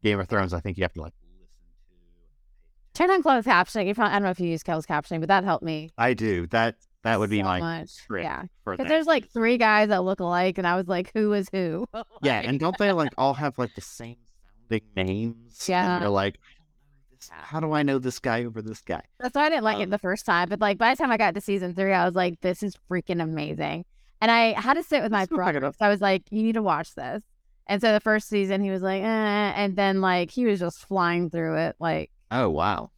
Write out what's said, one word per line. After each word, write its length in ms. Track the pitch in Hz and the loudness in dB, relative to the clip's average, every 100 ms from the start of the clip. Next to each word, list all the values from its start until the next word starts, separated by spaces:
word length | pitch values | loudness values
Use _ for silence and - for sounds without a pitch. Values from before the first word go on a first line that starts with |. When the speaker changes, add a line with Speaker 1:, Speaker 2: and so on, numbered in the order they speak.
Speaker 1:
Game 160 | 107 101 | 0 0
of 80 | 92 | 0
Thrones, 240 | 107 95 | 0 0
I 80 | 87 | -2
think 160 | 98 90 | -6 -2
you 40 | |
have 80 | 87 | -4
to, 60 | - | -4
like, 120 | 78 _ | -14 _
listen 240 | - - - _ _ _ _ 90 87 87 87 _ _ _ _ _ _ | -20 -20 -20 _ _ _ _ _ _ _ _ _ _ _ _ _ _
to. 40 | - | 0
Speaker 2:
Turn 120 | 359 | 4
on 120 | 381 | 4
closed 240 | 320 262 220 | 4 2 4
captioning. 400 | 180 180 226 190 | 4 4 -2 -2
If 100 | 208 | 0
not, 120 | 208 | 2
I 40 | |
don't 100 | 202 | 2
know 60 | 196 | 0
if 100 | 180 | -2
you 80 | 175 | -2
use 140 | 165 | -2
closed 260 | - 160 - | -2 -4 -2
captioning, 320 | 151 - 165 | -4 -4 -6
but 80 | 165 | 2
that 160 | 196 | 2
helped 200 | 190 160 | 4 -2
me 260 | 165 156 160 - | -2 -6 -10 0
Speaker 1:
I 180 | 120 | 2
do. 320 | 123 113 90 85 | 2 0 0 0
That, 280 | 113 113 113 _ _ | 2 0 -2 _ _
that 160 | 113 110 | 0 0
would 100 | 104 | 2
be 100 | 107 | 0
Speaker 2:
so 40 | |
Speaker 1:
my 160 | 98 90 | 0 -2
Speaker 2:
much. 360 | 165 165 - - | -2 -6 -10 -18
Speaker 1:
trick 280 | - 196 | -8 -6
Speaker 2:
Yeah. 200 | 170 - 180 _ | -6 -8 -12 _
Speaker 1:
for 120 | - 185 | -10 -6
Speaker 2:
'Cause 80 | |
Speaker 1:
that. 40 | 262 | 0
Speaker 2:
there's, 180 | 320 320 | 0 2
like, 220 | 302 208 | 0 -2
three 280 | 233 226 247 | -2 2 4
guys 300 | 220 214 214 | 4 4 4
that 140 | 196 | 2
look 160 | 185 196 | 0 -2
alike, 380 | 175 175 185 185 | -2 0 0 0
and 80 | 180 | 0
I 80 | 180 | 0
was 120 | 180 | -2
like, 240 | 180 185 | -4 -4
"Who 180 | 220 214 | -2 0
is 140 | 208 190 | 0 -2
who?" 340 | 190 180 160 240 | -4 -4 -4 -8
<laughs> 280 | 220 226 - | -10 -16 -4
Speaker 1:
Yeah, 160 | 143 113 | -2 0
Speaker 2:
Like 100 | 113 | -2
Speaker 1:
and 100 | 139 | -2
don't 180 | 160 185 | -2 0
they, 120 | 202 | 2
like, 200 | 180 143 - | 2 0 0
all 160 | 135 | 0
have, 240 | 135 147 131 | 0 -4 -4
like, 160 | 120 | -6
the 60 | - | -6
same 340 | - - 117 120 _ _ | -16 -16 -16 -16 _ _
sounding 460 | _ _ _ 113 107 101 | _ _ _ -4 -4 -4
names? 720 | 92 98 117 117 117 - - | -2 -2 -4 -6 -18 -10 -2
And 40 | |
Speaker 2:
Yeah. 280 | 180 180 180 | 0 2 0
Speaker 1:
you're 80 | 104 | 0
like, 300 | 98 98 - | 0 0 -4
"I 120 | _ _ | _ _
don't 80 | _ | _
know 360 | _ _ _ _ | _ _ _ _
this. 180 | _ - | _ -20
Speaker 2:
Yeah. 140 | 80 | -18
Speaker 1:
How 160 | 78 156 | -8 -4
do 120 | 156 | 0
I 100 | 151 | 2
know 160 | 143 135 | 2 2
this 200 | 127 - | -2 -4
guy 260 | 131 117 | -2 -2
over 180 | 120 110 | -2 -8
this 180 | 107 107 | -10 -12
guy?" 220 | - 85 - _ | -8 -8 -8 _
Speaker 2:
That's 140 | 247 | -6
why 100 | 277 302 | 0 2
I 20 | |
didn't 140 | 320 | 2
like 140 | 214 208 | 0 0
it 40 | |
Speaker 1:
Um, 60 | 196 | -2
Speaker 2:
the 80 | 202 | -2
first 260 | 185 202 | -2 -4
time. 240 | - 175 175 | 0 0 0
But, 120 | 202 | 0
like, 180 | 208 196 | 0 2
by 160 | 233 | 2
the 20 | 262 | 2
time 140 | 285 | 0
I 60 | 226 | 2
got 160 | 208 | 2
to 60 | 170 | 0
season 320 | 202 196 180 | -4 -2 -2
three, 180 | 175 196 | -2 0
I 120 | 190 180 | 2 2
was 80 | |
like, 260 | 180 180 175 | 2 -2 -2
"This 220 | 185 180 | -4 -2
is 140 | 202 - _ | -6 -8 _
freaking 320 | 180 - 175 | -6 -2 -4
amazing." 600 | 160 160 151 151 151 160 180 _ _ _ | -2 -4 -6 -6 -6 -6 -10 _ _ _
And 80 | 220 | 4
I 280 | 233 226 214 | 4 4 2
had 160 | 240 | 0
to 80 | 294 | 0
sit 200 | 320 294 | 2 0
with 100 | 220 | 2
my 80 | 208 | 0
Speaker 1:
Let's 100 | 190 | 0
go 60 | - | 0
back 120 | 185 | 0
it 20 | 147 | 0
Speaker 2:
brother. 60 | 139 | -2
Speaker 1:
up. 100 | - | 0
Speaker 2:
So 80 | |
I 40 | 208 | 2
was 100 | 202 | 4
like, 220 | 196 190 - | 2 2 0
"You 120 | 214 | -2
need 120 | 220 | 0
to 80 | 226 | 2
watch 320 | 208 151 160 | 0 0 -4
this." 280 | - 127 175 - _ _ _ - | -10 -8 -8 -10 _ _ _ -4
And 140 | 202 | 0
so 100 | 226 | 4
the 80 | 208 | 4
first 280 | 220 214 - | 4 0 2
season, 340 | 208 190 196 | 0 0 0
he 80 | 196 | 0
was 120 | 190 | -2
like, 200 | 190 190 | -2 -2
"Eh," 40 | 214 220 214 208 208 - | 0 0 0 2 0 0
and 200 | 202 185 | -2 2
then, 240 | 196 190 | 2 2
like, 300 | 190 180 175 | 2 2 0
he 160 | - 240 | 0 0
was 120 | 202 | 2
just 260 | 170 - - | -2 -6 -4
flying 420 | 190 175 170 175 | 0 2 0 -2
through 260 | 170 165 160 | -2 -2 -2
it, 180 | 160 - | -2 -2
like 320 | 165 156 - _ _ | -2 -2 -4 _ _
Speaker 1:
Oh, 200 | 127 113 | 0 0
wow. 400 | 76 90 92 57 | 2 0 -2 -6